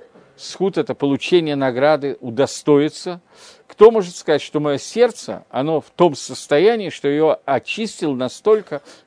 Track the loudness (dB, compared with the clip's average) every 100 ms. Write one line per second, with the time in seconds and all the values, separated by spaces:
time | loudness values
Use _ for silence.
0 | -20 _ _ _ -18 -4 -4 -2 -4 -4
1 | -2 -2 2 2 2 0 -2 2 2 2
2 | -2 -8 -6 -2 -2 -2 2 2 2 -4
3 | -12 -14 _ _ -20 -20 -20 6 6 6
4 | 0 -6 -2 -2 -2 -4 -4 -4 -4 0
5 | 0 0 -12 -14 -10 -6 -2 -4 -6 2
6 | 2 2 -8 -14 0 2 2 0 -4 -6
7 | -4 0 0 0 -2 -4 -4 -8 -8 -6
8 | -6 -4 -6 -4 0 0 0 -12 -14 -20